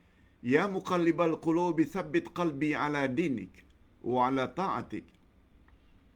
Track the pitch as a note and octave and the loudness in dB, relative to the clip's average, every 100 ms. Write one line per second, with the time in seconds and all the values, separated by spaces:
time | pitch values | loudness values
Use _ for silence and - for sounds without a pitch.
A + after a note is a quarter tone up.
0 | _ _ _ _ A#2+ C#3+ G3+ F#3+ F3+ F#3 | _ _ _ _ 2 2 2 -2 -2 2
1 | E3+ D#3 E3+ D#3 D#3+ E3 F3+ D#3+ C#3+ G3 | 2 4 2 2 0 2 2 2 0 0
2 | D#3 E3 - - E3+ C3+ D3+ C#3 D3 D3 | -2 -2 -2 -2 -2 0 -2 0 0 0
3 | C3+ B2 E3+ A2+ F#2 - - _ _ _ | 0 0 -2 -2 -6 -16 -20 _ _ _
4 | - B2 B2 C3+ B2+ E3 F#3 A#2 A#2 G2+ | -2 2 2 2 -2 -4 -4 -4 -6 -10
5 | - _ _ _ _ _ _ _ _ - | -12 _ _ _ _ _ _ _ _ -20
6 | _ | _